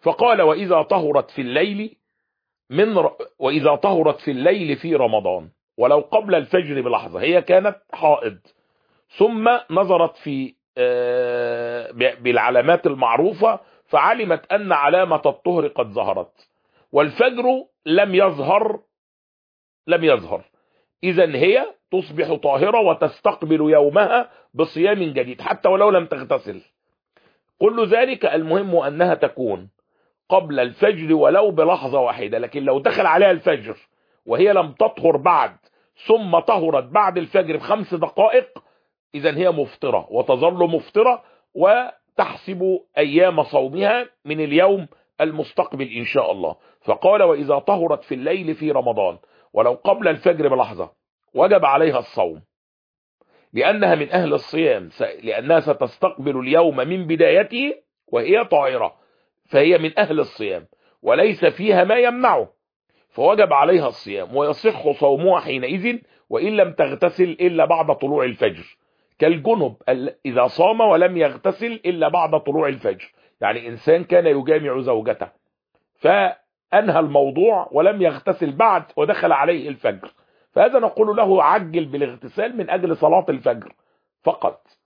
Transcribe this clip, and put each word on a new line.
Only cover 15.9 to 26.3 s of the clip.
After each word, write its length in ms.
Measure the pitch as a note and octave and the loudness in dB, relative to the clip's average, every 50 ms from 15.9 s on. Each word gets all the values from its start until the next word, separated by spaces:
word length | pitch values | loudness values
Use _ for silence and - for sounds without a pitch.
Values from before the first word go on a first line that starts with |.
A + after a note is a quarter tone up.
ظهرت 580 | G2+ A#2 G#2+ G2 F#2+ F#2+ F2+ - _ _ _ _ _ _ _ _ _ _ _ _ | -4 -6 -4 -4 -4 -6 -6 -10 _ _ _ _ _ _ _ _ _ _ _ _
والفجر 520 | - C#3+ D3+ D3+ B2+ - A3+ C4 B3+ A#3+ A#3+ B3+ C4 C4 C4+ _ _ _ _ | 0 0 0 0 0 0 0 0 0 0 -2 0 0 -2 -4 _ _ _ _
لم 300 | D3+ D#3+ F3 G3+ G3+ F#3 | 0 2 2 2 2 2
يظهر، 640 | F3+ G3 F#3+ E3 C#3+ C3+ C#3+ F#3 G#3 A3 A3 G#3+ - _ _ _ _ _ _ _ _ _ _ _ _ _ _ _ _ _ _ _ _ _ - | 2 2 2 0 -2 -2 0 0 0 0 -2 -6 -8 _ _ _ _ _ _ _ _ _ _ _ _ _ _ _ _ _ _ _ _ _ -2
لم 160 | E3 E3+ E3 | -2 0 2
يظهر، 380 | D#3 C#3 A2+ F2+ E2 G2+ F#2+ - _ _ _ _ _ _ _ _ _ _ _ - | 2 2 0 -2 -8 -10 -10 -10 _ _ _ _ _ _ _ _ _ _ _ -6
إذن 320 | F3+ F3+ E3+ F#3 D#3+ D3 | -2 2 2 2 2 2
هي 300 | B2+ D3 F3+ G#3 B3+ - A4 - _ _ _ | 0 0 2 2 0 0 -2 -12 _ _ _
تصبح 420 | - F#3 F3+ D3 D3 D3+ D#3 D3+ E3 | -6 -6 -6 -6 -6 -8 -4 -4 -4
طاهرة 460 | D3 - D3 C#3 C3+ D#3+ G3+ A3 A#3 | -2 -2 -2 0 0 0 0 0 2
وتستقبل 800 | G#3+ F#3 D#3+ - E3 D3+ - - _ G#3 - - - D#3 D#3+ D#3 | 2 2 2 0 -2 -4 -4 -2 _ -4 -2 -2 -2 -2 0 0
يومها 680 | D#3 D3+ D#3 D3+ D3 D3 C#3+ G3 G#3 F3 - A#3+ A#3+ - _ _ _ _ _ | 2 4 4 4 4 4 2 2 0 2 0 -2 -2 -4 _ _ _ _ _
بصيام 500 | B2 E3 D#3+ - D#3 E3 G3 G#3+ G3+ F3+ | -4 -4 -4 -2 -2 0 0 0 0 -2
جديد 380 | D#3+ C#3 C3+ B2+ B2 B2+ - | -4 -4 -6 -6 -6 -8 -12
حتى 280 | - - G#3 - _ F3 | -8 -8 -8 -2 _ 0
ولو 200 | F#3+ F#3+ G3+ G#3 | 2 4 4 4
لم 160 | G3 F3+ E3+ | 4 2 0
تغتسل. 560 | D#3+ D#3+ C3+ C3 A#2 | -2 -8 -10 -6 -6